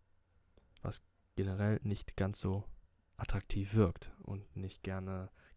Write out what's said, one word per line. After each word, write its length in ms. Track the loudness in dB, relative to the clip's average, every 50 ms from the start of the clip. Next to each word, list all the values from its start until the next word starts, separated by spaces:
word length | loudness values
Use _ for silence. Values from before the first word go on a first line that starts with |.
| _ _ _ _ _ _ _ _ _ _ _ -20 -20 _ -16 -8
was 200 | -6 -6 -6 -6 -10 _ _ _ _ _ _
generell 440 | -2 0 0 2 2 4 4 4 4 2
nicht 320 | 0 -2 -2 -4 -4 0
ganz 220 | 2 2 2 2 0
so 240 | 0 2 0 0 -2 -4 -8 -12 -16 -20 _ _ _ _ _
attraktiv 560 | -6 -2 0 0 0 0 0 0 0 0 4 6
wirkt 380 | 6 6 6 4 0 -8 -14 -14 -12
und 340 | -10 -8 -8 -8 -8 -10 -10
nicht 280 | -8 -8 -8 -8 -8 -6
gerne 460 | -4 -4 -4 -4 -4 -4 -6 -6 -8 -12 -18 -20 -18 -14